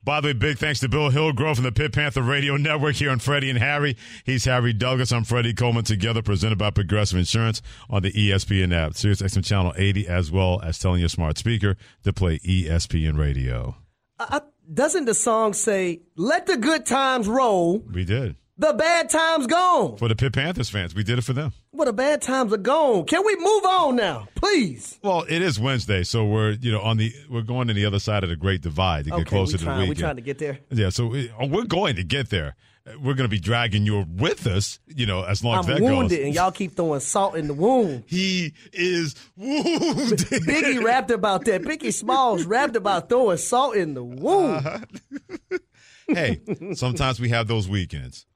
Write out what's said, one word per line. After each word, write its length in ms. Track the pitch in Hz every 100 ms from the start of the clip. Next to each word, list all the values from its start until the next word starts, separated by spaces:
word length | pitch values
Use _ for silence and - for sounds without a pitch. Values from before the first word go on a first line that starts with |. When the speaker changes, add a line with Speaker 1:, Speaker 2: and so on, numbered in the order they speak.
Speaker 1:
By 160 | - 147
the 100 | 147
way, 40 |
big 240 | 127 147 143
thanks 220 | 156 139
to 100 | 131
Bill 220 | 131 147
Hillgrove 460 | 135 156 131 156 131
from 60 |
the 80 | 127
Pitt 220 | 113 151
Panther 300 | 131 147 135
Radio 340 | 120 139 143 139
Network 380 | 147 151 151 139
here 160 | 147
on 80 | 127
Freddie 320 | - 143 135
and 80 | 123
Harry. 360 | 131 147 147 120 - -
He's 220 | - 131 135
Harry 280 | 127 120
Douglas. 380 | 110 127 131 127
I'm 120 | 120
Freddie 300 | 107 120 117
Coleman. 300 | 107 120 117
Together, 400 | 107 107 107 113
presented 340 | 107 98 104 104
by 140 | 104
Progressive 480 | 101 92 104 104 90
Insurance 420 | 87 113 113 113 - - -
on 140 | 98
the 100 | 95 107
E 120 | 104
S 100 | 98
P 200 | - 98
N 100 | 92
app, 220 | 87 78 80
Sirius 260 | 104 101
X 160 | 98 98
M 60 |
Channel 320 | 90 104 90 -
eighty, 300 | 98 98 87
as 240 | 87 82
well 280 | 90 92 90
as 160 | 82 80
telling 220 | 95 90
your 80 | 85
smart 280 | - 80 78
speaker 380 | 110 113 101 98 - _
to 80 | -
play 260 | 92 92 78
E 240 | - 92 82
S 200 | 82 -
P 180 | 85 78
N 100 | 73
Radio. 600 | 73 65 64 60 62 - - _ _ _
Speaker 2:
Uh, 80 | 233
uh, 80 | 294 294 _ -
doesn't 320 | 151 294 370 262
the 80 |
song 400 | 214 - 220 220
say, 480 | 202 - 196 185 170 _ -
"Let 320 | 196 330 359
the 100 | 339
good 300 | 226 320 -
times 400 | 254 269 262 202
roll"? 500 | 247 254 196 170 196
Speaker 1:
We 260 | 117 90
did. 340 | 87 110 123 69 _ -
Speaker 2:
The 160 | 311
bad 360 | 233 320 339 330
times 380 | 311 320 320 247
gone. 500 | 339 370 339 180 107
Speaker 1:
For 100 | 117
the 80 | 110
Pitt 180 | 135
Panthers 360 | - 143 175 123
fans, 240 | 104 85
we 100 | 82
did 140 | 101 123
it 60 |
for 100 | 117
them. 180 | 127 151 - _
Speaker 2:
What, 140 | 277 285
the 80 |
bad 280 | 214 269 294
times 320 | - 262 240
are 40 | 214
gone. 480 | 196 294 294 214 160
Can 200 | 330 415
we 100 | 381
move 280 | 339 427 370
on 300 | 370 311 247
now, 320 | 202 127 104 -
please? 640 | - 339 202 120 - -
Speaker 1:
Well, 220 | - 175 -
it 140 | 165
is 180 | 180 107
Wednesday, 440 | 123 131 - 98
so 240 | 87 117 104
we're, 240 | 110 107
you 200 | 107 123
know, 100 | 107
on 160 | 104 113
the, 140 | 113 120 -
we're 140 | 120
going 280 | 110 123 120
to 40 |
the 120 | 104 104
other 100 | 101
side 260 | - 104
of 60 | 92
the 60 | 85
great 260 | 90 95
divide 440 | 76 76 92 78 71
to 40 |
get 80 | 82
Speaker 2:
Okay, 80 | 80
Speaker 1:
closer 240 | 101 92
Speaker 2:
we 40 | 95
Speaker 1:
to 40 |
Speaker 2:
trying, 120 | 82 -
Speaker 1:
the 40 |
weekend. 140 | 95 143
Speaker 2:
we 40 |
trying 140 | 170 131
to 40 |
get 160 | 120 139
there. 220 | 151 139 _
Speaker 1:
Yeah, 200 | 120 95
so 180 | 92 120
we, 240 | 123 123 107
oh, 80 | 135
we're 160 | 165
going 320 | 233 165 196 98
to 80 |
get 260 | 87 139 131
there. 260 | 98 73 - _ _ - 120
We're 140 | 131 135
gonna 140 | 127
be 100 | 104
dragging 460 | 80 117 117 101 104
you 180 | 104 87
with 380 | 85 156 202 -
us, 340 | 95 101 - _
you 220 | 156 117
know, 160 | 92
as 200 | 90 101
long 160 | 117 117
as 80 | 110
Speaker 2:
I'm 60 | 139
Speaker 1:
that 60 |
Speaker 2:
wounded, 380 | 233 269 233 175
Speaker 1:
goes. 60 | 139
Speaker 2:
and 80 | 147
y'all 160 | 185
keep 240 | 185 190 -
throwing 240 | 165 143
salt 360 | - 208 196 165
in 100 | 151
the 60 | 143
wound. 480 | 190 262 208 131 -
Speaker 1:
He 480 | 180 190 185 165 151 -
is 420 | - 180 175 160 - - -
wounded. 840 | 220 294 302 330 339 262 262 -
Speaker 2:
Biggie 640 | - 262 165 294 294 262
rapped 260 | 226 247 262
about 360 | 226 208 190 208
that. 180 | 190
Biggie 300 | 175 311 254
Smalls 500 | - 214 262 254 190
rapped 320 | 165 226 285 220
about 340 | 202 185 -
throwing 280 | 240 247 170
salt 380 | - 247 269 208
in 200 | 165 135
the 80 |
wound. 640 | 123 123 196 392 330 160 143
Speaker 1:
Uh-huh. 680 | 220 214 - _ 277 _ 370 _
<laughs> 60 | 370 _ _ - - -
Hey, 340 | 285 135 82 - 196 175
sometimes 460 | 175 127 123 135 123
we 80 | 120
have 180 | 117 110
those 220 | 113 92
weekends. 560 | 101 87 76 64 - _